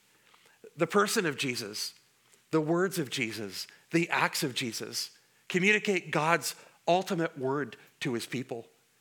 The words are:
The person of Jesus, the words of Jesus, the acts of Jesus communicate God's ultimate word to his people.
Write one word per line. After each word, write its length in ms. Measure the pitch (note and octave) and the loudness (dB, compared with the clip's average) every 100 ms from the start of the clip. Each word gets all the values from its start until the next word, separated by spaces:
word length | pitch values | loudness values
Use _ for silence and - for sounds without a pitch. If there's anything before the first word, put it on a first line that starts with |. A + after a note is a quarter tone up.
| _ _ _ - _ _ - - | _ _ _ -20 _ _ -12 -4
The 100 | E3 | 0
person 380 | G3+ G3+ A3+ E3+ | 2 2 2 0
of 120 | C3 | 0
Jesus, 560 | C#3 A#2+ A2 G#2+ - - _ _ _ _ - | -2 -4 -6 -6 -8 -10 _ _ _ _ 0
the 100 | D#3+ | 0
words 360 | D3+ E3+ F#3+ F3+ | 2 2 2 0
of 120 | C#3 | -4
Jesus, 580 | - A2+ G#2+ G2+ F#2+ - - _ | -2 -4 -4 -8 -8 -12 -14 _
the 180 | E3+ E3+ | 0 2
acts 320 | C#3 E3+ - | 2 2 0
of 140 | D3 A2+ | -2 -2
Jesus 540 | B2+ G#2+ - A#2+ - - _ _ - | -4 -6 -8 -6 -8 -10 _ _ -4
communicate 600 | F#3 F#3+ G#3+ G#3 F#3 D#3 | 2 4 4 2 -2 0
God's 440 | D#3+ D#3 E3+ C3+ - - _ - | 0 4 2 2 -8 -16 _ 2
ultimate 500 | F3 F#3+ F3+ E3 - | 2 2 0 -2 -2
word 380 | C3 C#3+ C3 - - - | -2 0 -2 -8 -20 -8
to 140 | D3+ | -4
his 120 | A#2 - | -4 -4
people. 420 | C3 B2+ A#2+ - _ _ _ | -8 -6 -10 -12 _ _ _